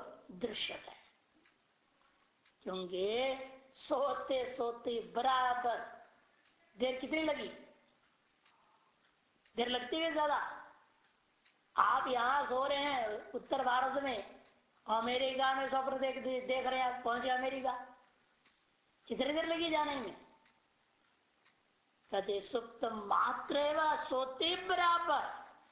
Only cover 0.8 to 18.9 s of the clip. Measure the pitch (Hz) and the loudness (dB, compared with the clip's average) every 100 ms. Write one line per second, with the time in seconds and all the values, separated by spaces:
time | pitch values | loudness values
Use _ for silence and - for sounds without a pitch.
0.8 | - - - _ _ _ _ _ _ _ | -12 -18 -20 _ _ _ _ _ _ _
1.8 | _ _ _ _ _ _ _ _ 202 185 | _ _ _ _ _ _ _ _ -6 -6
2.8 | 180 185 196 233 269 262 - - - - | -4 0 0 2 0 -2 -6 -16 -20 -10
3.8 | - 269 277 262 - 262 240 - 233 233 | -2 2 2 0 0 0 0 -2 -2 -2
4.8 | - 233 - 233 254 254 254 247 247 220 | -2 -2 -2 0 4 4 4 2 0 0
5.8 | - - - - _ _ _ _ _ 190 | -4 -14 -20 -20 _ _ _ _ _ -2
6.8 | 254 254 262 311 311 262 202 - - - | 0 0 -2 0 0 0 -4 -10 -18 -20
7.8 | _ _ _ _ _ _ _ _ _ _ | _ _ _ _ _ _ _ _ _ _
8.8 | _ _ _ _ _ _ _ - 240 247 | _ _ _ _ _ _ _ -2 0 0
9.8 | 247 320 330 302 294 240 - - - - | -2 0 0 2 2 2 -2 -8 -16 -20
10.8 | _ _ _ _ _ _ _ _ _ - | _ _ _ _ _ _ _ _ _ 2
11.8 | 196 262 277 247 240 285 247 254 277 277 | 4 4 2 2 2 2 0 0 0 0
12.8 | 285 269 214 214 - 240 - 285 254 247 | 0 0 -2 -4 -8 -8 -2 0 4 4
13.8 | 269 277 277 226 - - - _ _ _ | 4 0 0 -2 -6 -14 -20 _ _ _
14.8 | - 226 240 247 262 262 262 269 262 269 | 0 2 2 2 2 2 2 2 2 0
15.8 | 269 262 262 262 247 254 247 254 247 254 | 0 0 0 0 -2 -2 0 0 0 2
16.8 | 254 247 226 240 254 254 262 269 254 254 | 0 0 0 0 2 0 0 -2 -2 -2
17.8 | 247 - _ _ _ _ _ _ _ _ | -6 -16 _ _ _ _ _ _ _ _
18.8 | _ | _